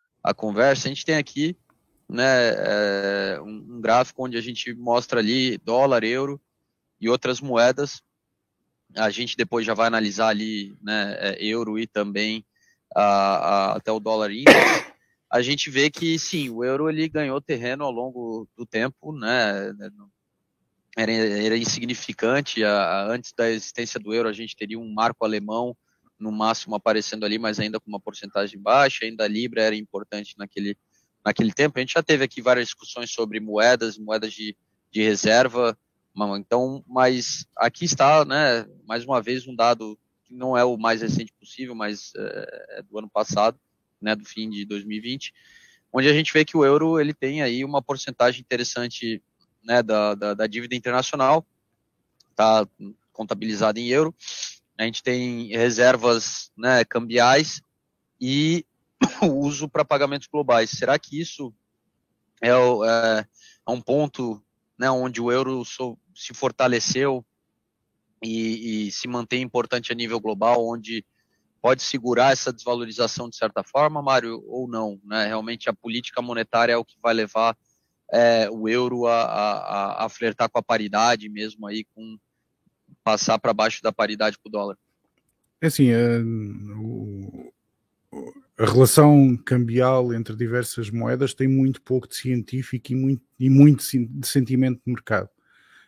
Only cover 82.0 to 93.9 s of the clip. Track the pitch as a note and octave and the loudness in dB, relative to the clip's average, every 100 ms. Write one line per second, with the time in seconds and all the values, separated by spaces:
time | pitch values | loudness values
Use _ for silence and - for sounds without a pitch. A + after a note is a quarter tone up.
82 | A2 A2 _ _ _ _ _ _ _ _ | -20 -20 _ _ _ _ _ _ _ _
83 | - G#2+ - A2+ A#2+ G#2+ A2 - A2 G#2 | 0 0 2 0 2 2 0 0 -4 0
84 | G#2+ G#2+ G#2+ G2+ G#2+ G#2 G2+ F#2+ _ _ | -2 0 -2 -4 -8 -6 -6 -8 _ _
85 | _ _ _ _ _ - D#3+ - C3 A#2 | _ _ _ _ _ -2 0 4 6 6
86 | A#2+ A#2 A2+ A2+ G#2 - G2+ G#2 A2 A2 | 4 2 -2 -4 -8 -12 -14 -12 -10 -8
87 | G#2 G2 F#2+ - - _ _ _ _ _ | -10 -10 -12 -16 -20 _ _ _ _ _
88 | _ - - - _ - A2 A#2 B2+ - | _ -16 -16 -18 _ -2 2 6 6 8
89 | D3 D3 C3+ A#2+ - B2+ A#2 A#2+ B2+ C3 | 8 10 8 4 0 0 2 2 4 4
90 | B2 A#2 A2 A2 A#2 A#2+ A#2 - G#2 A#2 | 2 -2 -6 -6 -4 -2 -4 -8 -6 -4
91 | A2+ B2+ C3+ - C3+ C3+ C3+ C3 - C3 | -2 0 -2 0 2 4 2 0 -2 -4
92 | - - C3 B2 G#2 C3 B2+ B2 - B2+ | -4 -8 -4 -4 -4 -8 -6 -8 -4 -2
93 | C3 C3+ _ - C3 C3+ D3 C#3 - | 0 -2 _ 0 6 10 10 10 2